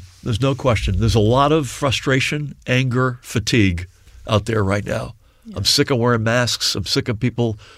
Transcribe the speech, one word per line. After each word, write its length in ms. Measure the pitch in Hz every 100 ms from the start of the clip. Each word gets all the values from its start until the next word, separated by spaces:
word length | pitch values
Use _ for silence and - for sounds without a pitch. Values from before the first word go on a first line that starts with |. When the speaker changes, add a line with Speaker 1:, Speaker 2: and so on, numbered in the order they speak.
| - -
Speaker 1:
There's 180 | 123 113
no 140 | 135
question. 460 | 139 135 113 - 92
There's 140 | 110 110
a 40 |
lot 300 | 104 123 143
of 160 | 160 131
frustration, 840 | - 135 110 - 135 127 151 147 - -
anger, 520 | 127 131 120 127 123
fatigue 640 | - 123 107 127 98 87 90 _ - - -
out 180 | 107 104
there 160 | 110
right 200 | 95 101 107
now. 280 | 113 - - _ _
Speaker 2:
Yeah. 140 | 233 208
Speaker 1:
I'm 80 | 101
sick 240 | - -
of 80 | 127
wearing 240 | 120 120
masks. 520 | 110 120 120 - -
I'm 120 | - 90
sick 240 | 135 -
of 100 | 110
people 380 | 123 117 117 107 -